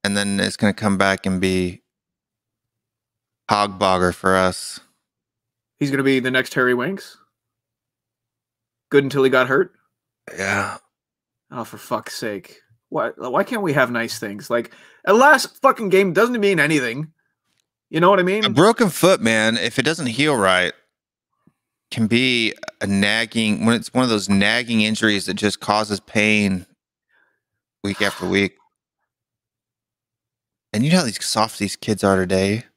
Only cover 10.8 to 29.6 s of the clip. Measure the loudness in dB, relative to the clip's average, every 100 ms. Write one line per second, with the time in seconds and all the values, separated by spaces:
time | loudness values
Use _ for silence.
10.8 | _ _ _ _ _ _ _ -14 -12 -14
11.8 | -8 -8 -6 -10 -8 -8 -14 -20 _ _
12.8 | _ -6 -6 -6 -4 -2 -2 -4 -2 0
13.8 | 0 0 -6 -8 -10 -12 -4 -4 -4 -16
14.8 | -20 _ 2 6 6 4 0 _ 0 0
15.8 | 0 2 2 2 0 0 0 2 2 0
16.8 | -2 -6 -12 _ _ _ _ _ _ _
17.8 | _ 2 4 4 2 -2 0 4 4 4
18.8 | 0 2 2 4 2 2 2 0 -2 0
19.8 | -2 -2 -6 -2 0 2 2 2 0 -4
20.8 | _ _ _ _ _ _ _ _ _ _
21.8 | _ -4 0 2 2 0 -2 -4 -16 _
22.8 | -2 0 2 0 -2 0 0 0 0 0
23.8 | -2 -2 0 0 2 2 2 0 0 0
24.8 | 0 0 0 0 -4 -2 -2 -4 0 0
25.8 | 0 -6 _ 0 2 2 0 -2 -8 _
26.8 | _ _ _ _ _ _ _ _ _ _
27.8 | -8 -4 -4 -4 -2 0 0 _ _ _
28.8 | _ _ _ _ _ _ _ _